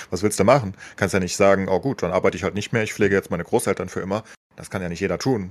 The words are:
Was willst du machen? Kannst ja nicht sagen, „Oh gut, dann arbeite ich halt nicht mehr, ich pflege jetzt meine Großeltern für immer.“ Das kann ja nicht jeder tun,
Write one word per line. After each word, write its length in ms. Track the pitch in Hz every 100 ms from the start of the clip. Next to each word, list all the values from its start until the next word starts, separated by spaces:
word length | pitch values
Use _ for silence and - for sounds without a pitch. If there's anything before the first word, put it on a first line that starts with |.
| -
Was 100 | 90
willst 180 | 104 -
du 40 |
machen? 320 | 101 139 98 - - -
Kannst 180 | 98
ja 60 | 98
nicht 160 | 90 -
sagen, 320 | 98 98 92
„Oh 100 | 92
gut, 240 | 139 120
dann 80 | 87
arbeite 260 | 90 95 90
ich 60 |
halt 100 | 92
nicht 180 | 95 -
mehr, 100 | 117
ich 100 | 107
pflege 220 | - 101 98
jetzt 160 | -
meine 120 | 87
Großeltern 460 | 85 117 107 95 90
für 120 | 95
immer.“ 220 | 92 104 - - _ -
Das 140 | -
kann 140 | 107
ja 60 | 87
nicht 100 | 85
jeder 180 | 95 87
tun, 320 | 135 120 92